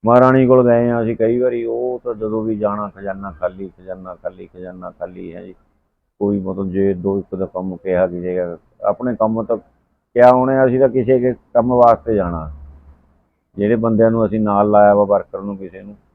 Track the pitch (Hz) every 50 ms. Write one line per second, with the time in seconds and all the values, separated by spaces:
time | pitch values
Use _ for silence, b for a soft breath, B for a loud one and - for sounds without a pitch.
0 | - 110 120 123 127 131 131 131 131 123 127 127 127 123 120 117 120 120 120 117
1 | 113 110 113 110 113 110 120 123 123 127 120 120 117 117 117 117 123 127 123 120
2 | _ 120 117 107 110 107 107 110 110 110 110 104 107 101 101 104 104 101 - 95
3 | 98 98 95 98 98 98 85 78 87 90 92 95 98 92 82 _ 90 92 92 92
4 | 92 92 90 87 _ 90 92 92 90 87 _ 90 90 92 90 90 90 90 90 _
5 | 90 92 92 90 92 90 82 92 95 95 92 _ _ _ _ _ _ _ _ _
6 | _ _ _ _ 101 101 101 98 92 95 95 95 98 95 87 95 95 98 98 90
7 | 87 98 98 98 92 _ - 92 95 90 _ 92 92 95 92 85 _ 95 90 90
8 | 92 90 87 87 87 90 90 92 90 87 85 80 _ _ _ _ - 104 101 -
9 | 123 127 117 104 110 110 110 110 110 - 117 104 _ _ _ _ _ _ _ _
10 | _ _ _ 120 120 123 127 127 127 131 135 135 131 131 120 127 135 131 113 131
11 | 117 110 131 127 120 127 120 - _ _ _ 120 117 123 123 123 120 117 113 -
12 | - 117 110 101 92 87 85 82 78 76 73 73 - - - - _ - - _
13 | _ _ _ _ _ _ _ _ _ _ _ 95 101 104 117 110 110 117 113 104
14 | 113 113 113 117 113 98 98 110 107 104 101 101 104 104 104 104 104 104 104 101
15 | 104 98 101 98 92 _ - 98 98 101 101 95 98 92 87 95 98 101 104 104
16 | _ _